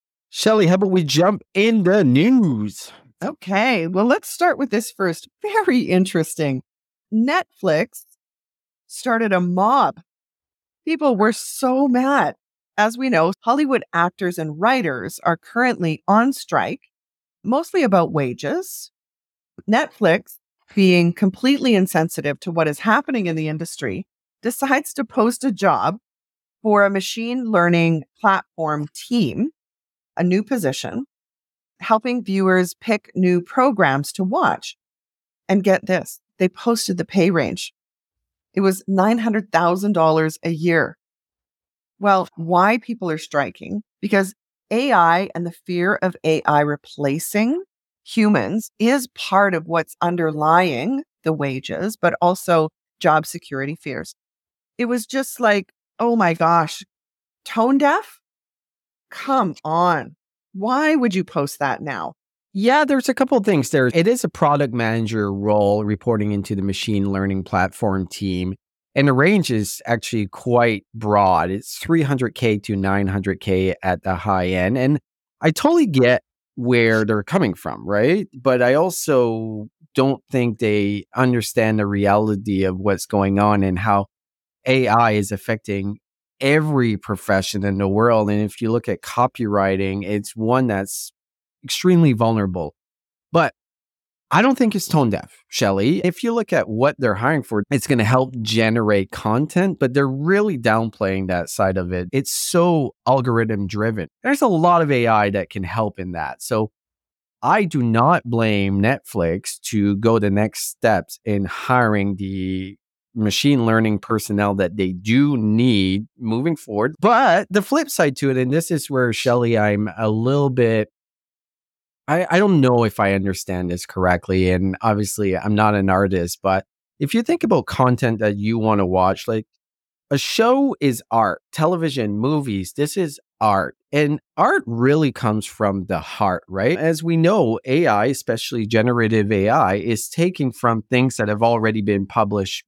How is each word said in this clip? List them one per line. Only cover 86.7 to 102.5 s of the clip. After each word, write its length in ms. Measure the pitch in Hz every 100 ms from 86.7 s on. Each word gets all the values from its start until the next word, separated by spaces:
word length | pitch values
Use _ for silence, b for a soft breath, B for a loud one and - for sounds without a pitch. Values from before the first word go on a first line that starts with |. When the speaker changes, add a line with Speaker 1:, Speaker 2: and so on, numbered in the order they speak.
| 139 117 101
Speaker 1:
profession 680 | - 101 - 98 95 104
in 140 | 101 98
the 100 | 98
world. 420 | 101 117 113 104
And 120 | 104
if 180 | 104 -
you 120 | 110
look 160 | 117 -
at 140 | 92
copywriting, 1000 | - - 127 - 110 101 98 95 95 98
it's 300 | 95 104 104
one 320 | 113 110 127 127
that's 460 | 98 98 - - _ _ _ _ _
extremely 520 | 127 - 180 175 156
vulnerable. 600 | 113 113 113 98 90 73 _ _ _ _ _ _
But 220 | 165 147 - _ _ _ _ _ _ -
I 120 | 156
don't 160 | 247 262
think 160 | 226
it's 120 | 202 -
tone 220 | 156 123
deaf, 340 | 98 - _ _
Shelley. 520 | - 107 98 113 185
If 180 | 180 175
you 120 | 233
look 180 | 233 220
at 160 | 160 104
what 280 | 110 131 -
they're 160 | 120
hiring 280 | 98 123 156
for, 200 | - 107 101
it's 160 | 139 -
gonna 180 | 127
help 300 | 110 127 131 127
generate 680 | 107 113 110 117 107 101 95
content, 680 | - 107 113 151 175 190 165
but 140 | 135
they're 120 | 139 139
really 520 | 135 156 196 214 143
downplaying 680 | 117 110 113 - 98 95 92
that 200 | 90 82
side 300 | - 95 95
of 140 | 90
it. 160 | 90 90
It's 180 | 131 139
so 640 | - -